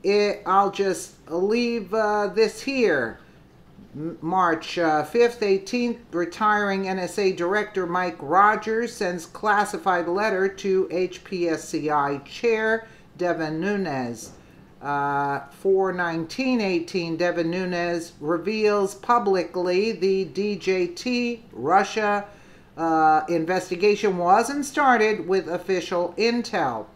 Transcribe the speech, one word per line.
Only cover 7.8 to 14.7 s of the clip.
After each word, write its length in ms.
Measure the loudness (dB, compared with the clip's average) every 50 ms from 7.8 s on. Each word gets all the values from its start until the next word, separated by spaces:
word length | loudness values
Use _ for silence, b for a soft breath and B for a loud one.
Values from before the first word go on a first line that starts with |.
| -4
Mike 300 | -2 -2 -2 -2 -2 -6 -8
Rogers 720 | -4 2 4 6 6 6 4 2 -2 -2 -2 -2 -2 -4 -4
sends 320 | -4 -4 -4 -4 -6 -10
classified 840 | -12 -14 -4 0 2 2 2 2 0 -4 -2 0 2 2 2 0
letter 400 | 0 0 0 0 0 0 0 0
to 400 | -2 -2 -4 -2 0 2 2 2 0
H 320 | 0 -2 -2 -2 -4 -14 -12
P 260 | -8 -4 -2 0 0
S 180 | 0 -2 -4 -6
C 200 | -6 -4 -2 0
I 300 | 0 2 0 0 -2 -4
Chair 680 | -8 -14 -10 0 2 2 2 2 2 0 0 -2 -4 B B B B B -8
Devin 420 | -4 -2 -2 0 -2 -2 -4 -4 -2
Nunes. 760 | -2 -2 0 -2 -2 -2 -2 -4 -4 -4 -6 -10 -12 -18 B B B B B B B B